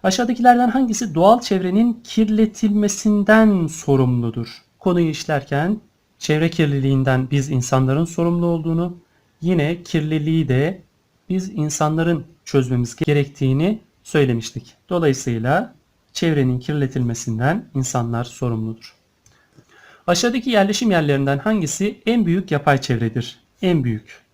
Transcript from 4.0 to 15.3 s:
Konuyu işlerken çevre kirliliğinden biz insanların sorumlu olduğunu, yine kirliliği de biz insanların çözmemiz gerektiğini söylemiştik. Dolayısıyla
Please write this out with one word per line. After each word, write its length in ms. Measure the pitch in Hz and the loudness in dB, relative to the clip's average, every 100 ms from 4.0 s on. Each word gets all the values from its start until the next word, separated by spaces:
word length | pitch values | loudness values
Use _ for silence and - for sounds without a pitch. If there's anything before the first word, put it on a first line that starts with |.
| 127 123 120 120 113 - _ _ | 2 0 -2 -6 -10 -14 _ _
Konuyu 300 | 190 175 165 | 0 2 0
işlerken 720 | 156 - 151 139 143 165 214 _ _ _ _ | -2 -4 -4 -2 -2 -2 -4 _ _ _ _
çevre 300 | - 156 165 | -2 2 2
kirliliğinden 840 | 165 151 139 135 135 135 131 131 | 0 0 2 2 2 2 0 0
biz 180 | 143 139 | -2 0
insanların 560 | 135 123 131 131 139 165 | -2 0 0 2 0 -2
sorumlu 400 | - 170 175 170 | -2 -2 0 0
olduğunu, 520 | 170 160 165 175 175 _ _ _ _ | -2 -2 -2 -4 -8 _ _ _ _
yine 420 | 165 175 147 170 | -2 0 0 -4
kirliliği 640 | - 165 151 156 147 160 151 | -4 -4 0 -2 0 0 2
de 340 | 127 151 190 _ _ _ _ _ | 0 0 -4 _ _ _ _ _
biz 200 | 185 190 | -4 -4
insanların 760 | - 151 - 151 156 165 165 123 _ - | -4 -4 -2 0 0 0 -2 -6 _ -2
çözmemiz 500 | 139 127 123 120 - | 0 0 -2 -2 -4
gerektiğini 840 | 151 147 143 - 135 135 175 214 _ _ | 0 0 -2 -2 -2 0 0 -2 _ _
söylemiştik. 720 | - 156 135 117 113 120 - _ _ | -4 0 2 0 -6 -12 -16 _ _
Dolayısıyla 840 | 180 160 131 - | 0 0 0 -2